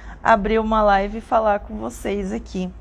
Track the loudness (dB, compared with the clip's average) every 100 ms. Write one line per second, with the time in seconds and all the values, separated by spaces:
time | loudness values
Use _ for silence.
0 | -18 -4 2 4 4 0 2 2 4 4
1 | 2 -6 0 0 2 0 -2 -10 -10 -8
2 | -6 -4 -4 -6 -8 -6 -6 -8